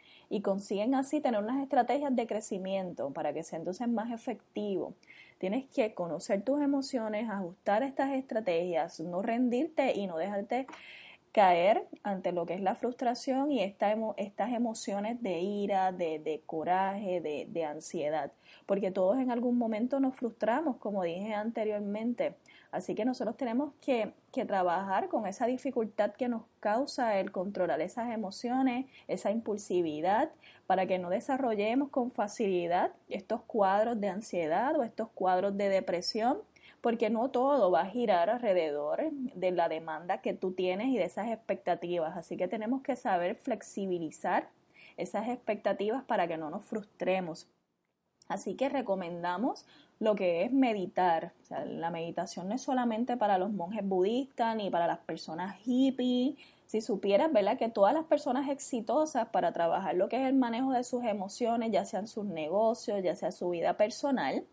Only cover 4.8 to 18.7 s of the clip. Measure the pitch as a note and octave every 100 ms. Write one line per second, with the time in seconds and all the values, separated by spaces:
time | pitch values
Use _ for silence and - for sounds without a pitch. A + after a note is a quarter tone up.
4.8 | - - _ - - - F#3 A3+ C4+ -
5.8 | A3 - F3 D#3 - G3+ G3+ C#4+ C#4+ C#4
6.8 | C4+ C4 A3 G#3+ A3+ G3+ F3+ F#3 - G3+
7.8 | C4+ C4+ C4+ C4+ C4 A3+ A3 E3+ F3+ E3
8.8 | E3 - E3 F3 A3+ A3+ B3+ A#3+ D#4+ -
9.8 | C4+ - G3 E3 F#3 G3+ A3 A#3+ C4 -
10.8 | - - - - _ - F#3+ F3 F3+ D4
11.8 | - - G#3 F#3+ F#3 F3 E3+ F3 F#3+ A#3
12.8 | A#3+ B3 B3 - - C4 C#4 C4+ G3 G3+
13.8 | G#3 G#3+ A3 - G#3 - G#3 A#3+ A#3+ A3
14.8 | - G3+ G#3 A#3+ G#3+ E3 F#3 G#3 G3+ G3
15.8 | F#3 F3+ E3+ D#3 D#3 D3+ - D#3+ D#3 F#3
16.8 | G3 G3 G#3 F3+ D#3+ C#3+ - E3 D#3 D3+
17.8 | - F3+ D3 D#3+ - - - - -